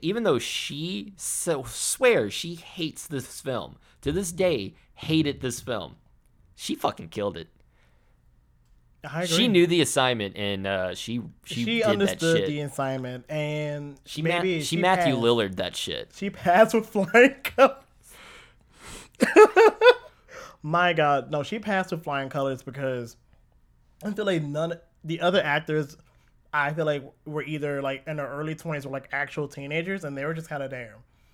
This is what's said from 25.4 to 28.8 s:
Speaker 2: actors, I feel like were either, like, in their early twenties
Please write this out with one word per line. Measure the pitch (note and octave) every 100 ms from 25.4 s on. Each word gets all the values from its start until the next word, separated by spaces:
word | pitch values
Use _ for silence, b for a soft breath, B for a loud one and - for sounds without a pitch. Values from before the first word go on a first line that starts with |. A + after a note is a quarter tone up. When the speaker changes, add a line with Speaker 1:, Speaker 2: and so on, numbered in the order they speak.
Speaker 2:
actors, | D3+ D3+ D#3 D#3 C#3+ - _ _ _ _ _
I | D3 C#3+
feel | D#3
like | D3+ C#3+ C3+ -
were | D#3 D3+
either, | C3+ D3+ D3 C#3
like, | C3+ C#3 D#3+
in | D3+
their | C3
early | C#3 D#3
twenties | D#3 E3 D3